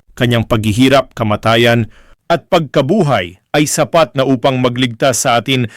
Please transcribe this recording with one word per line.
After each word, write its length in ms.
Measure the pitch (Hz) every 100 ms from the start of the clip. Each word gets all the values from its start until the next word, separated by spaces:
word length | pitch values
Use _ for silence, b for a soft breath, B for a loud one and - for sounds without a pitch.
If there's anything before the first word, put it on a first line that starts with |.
| _
kanyang 320 | - 120 117
paghihirap, 720 | 110 117 107 104 131 135 - -
kamatayan, 720 | 107 104 110 117 120 117 107 b b b -
at 160 | 170 -
pagkabuhay 880 | 175 147 160 135 214 151 113 87 90 _ 147
ay 80 |
sapat 480 | 151 - 147 170 156
na 160 | 139 135
upang 320 | 127 139 127
magligtas 640 | 127 120 131 110 143 120
sa 160 | 135 120
atin 240 | 123 131 117